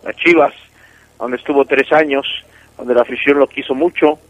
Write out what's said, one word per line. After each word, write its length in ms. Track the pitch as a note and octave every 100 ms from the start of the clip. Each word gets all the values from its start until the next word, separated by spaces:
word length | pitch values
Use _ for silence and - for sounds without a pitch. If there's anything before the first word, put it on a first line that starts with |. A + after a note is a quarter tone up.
| -
a 60 |
Chivas, 400 | - E3+ E3+ C#3+ - - _ _ _ _ _
donde 180 | A#2+ B2
estuvo 300 | - C#3 C3+
tres 260 | C3+ C3
años, 320 | D3+ D#3 C#3 - - _ _ _ -
donde 160 | B2
la 80 | B2
afición 360 | A#2+ B2+ C#3+ C#3+
lo 80 | C3+
quiso 280 | - -
mucho 440 | C3 E3+ - D3+ D3+